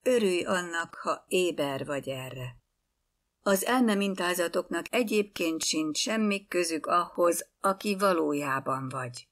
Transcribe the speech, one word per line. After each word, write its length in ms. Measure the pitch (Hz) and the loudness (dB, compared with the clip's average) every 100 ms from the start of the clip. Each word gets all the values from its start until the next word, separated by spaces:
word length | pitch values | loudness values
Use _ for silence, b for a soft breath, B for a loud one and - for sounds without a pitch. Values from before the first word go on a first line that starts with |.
Örülj 400 | 254 247 202 180 | 2 2 4 0
annak, 520 | - 185 175 170 170 | 0 -2 -2 -6 -6
ha 300 | - 170 151 _ | -6 -6 -6 _
éber 580 | 185 180 156 139 135 | 0 0 0 -2 -2
vagy 240 | 139 139 131 | -4 -6 -6
erre. 480 | 135 131 127 123 123 _ _ _ _ _ _ _ _ | -8 -10 -10 -12 -14 _ _ _ _ _ _ _ _
Az 240 | 208 196 | 0 2
elme 300 | 208 254 233 | 2 4 4
mintázatoknak 880 | 202 202 185 180 175 170 - - 170 170 | 4 0 0 0 0 0 0 -2 -6 -2
egyébként 760 | 240 220 214 202 - 165 160 | -2 2 0 0 -2 -2 -2
sincs 340 | - 156 156 151 | -2 0 -2 -2
semmi 480 | 240 220 214 196 | -2 0 2 0
közük 400 | - 180 170 160 | -2 0 0 -2
ahhoz, 640 | - 175 170 - 175 165 - _ | 0 0 0 2 2 2 -6 _
aki 360 | 196 190 208 190 | -2 0 -2 2
valójában 920 | 202 170 151 143 143 135 135 135 131 | 2 4 2 0 -2 -2 -2 -4 -4
vagy. 380 | 131 123 123 - | -6 -8 -12 -20